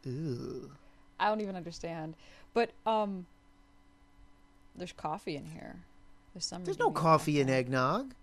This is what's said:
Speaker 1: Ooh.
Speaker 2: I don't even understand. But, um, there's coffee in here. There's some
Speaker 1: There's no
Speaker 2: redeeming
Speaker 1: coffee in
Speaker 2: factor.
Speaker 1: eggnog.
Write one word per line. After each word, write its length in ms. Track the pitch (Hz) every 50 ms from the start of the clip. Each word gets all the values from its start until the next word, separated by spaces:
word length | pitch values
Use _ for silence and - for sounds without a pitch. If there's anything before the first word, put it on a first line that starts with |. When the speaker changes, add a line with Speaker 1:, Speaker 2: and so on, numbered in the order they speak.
| -
Speaker 1:
Ooh. 640 | 135 123 139 160 156 123 117 131 127 127 131 - - 139 - - - - - - - - -
Speaker 2:
I 80 | 180 208
don't 120 | 214 220
even 140 | 214 196 190
understand. 600 | 180 165 170 165 - - 170 165 165 156 160 160 - - - - - - - _
But, 180 | 226 - - - - -
um, 400 | 220 220 214 214 202 196 185 180 - - - _ - - _ - _ - - - - - - - _ - - - - - - - _ - - - - -
there's 180 | - 180 175 -
coffee 420 | - - 156 151 196 - - 160
in 100 | 139 -
here. 320 | 160 160 - - - - 175 170 - - - - - - - - - -
There's 120 | 180 -
some 180 | - 175 180 180
Speaker 1:
There's 160 | 359 381 -
no 60 | 494
Speaker 2:
redeeming 140 | 440 160 -
Speaker 1:
coffee 380 | 160 160 160 151 156 - 147 143
in 60 | 139
Speaker 2:
factor. 120 | 131 135 131
Speaker 1:
eggnog. 540 | 127 123 131 131 127 135 165 220 277 262 - -